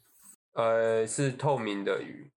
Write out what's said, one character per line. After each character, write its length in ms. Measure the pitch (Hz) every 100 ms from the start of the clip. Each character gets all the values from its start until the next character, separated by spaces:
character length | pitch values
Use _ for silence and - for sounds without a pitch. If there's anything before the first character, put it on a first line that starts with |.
| _ - - - _
呃， 540 | - 117 113 113 113 110
是 260 | - 139
透 260 | 127 147 131
明 260 | 110 101
的 180 | 98 -
鱼， 280 | - - -